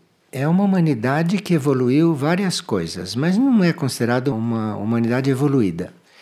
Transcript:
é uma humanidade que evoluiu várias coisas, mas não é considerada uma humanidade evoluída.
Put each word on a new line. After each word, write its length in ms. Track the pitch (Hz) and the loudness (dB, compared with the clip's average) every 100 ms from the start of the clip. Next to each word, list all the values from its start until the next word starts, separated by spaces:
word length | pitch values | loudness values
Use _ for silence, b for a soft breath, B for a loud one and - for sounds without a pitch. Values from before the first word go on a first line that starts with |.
| _ _ _ | _ _ _
é 160 | 131 147 | -4 0
uma 160 | 180 | 2
humanidade 760 | 202 190 160 123 123 143 170 196 | 2 2 2 0 0 0 0 -2
que 160 | - | 0
evoluiu 600 | 170 135 131 123 139 165 | 0 2 2 2 4 2
várias 460 | 147 147 180 196 - | 2 0 0 0 -4
coisas, 560 | - 104 82 90 90 110 | -4 -4 -4 -6 -8 -4
mas 220 | 160 190 | 0 2
não 260 | 277 233 | 2 4
é 80 | 175 | 2
considerada 580 | 156 135 - 117 123 131 | 2 -2 -2 0 0 0
uma 460 | 113 117 113 110 101 | -2 -2 -2 -4 -4
humanidade 540 | 104 117 113 123 135 | -2 -2 0 0 0
evoluída. 640 | 131 143 135 101 85 87 - b b | 0 0 2 0 -2 -8 -12 b b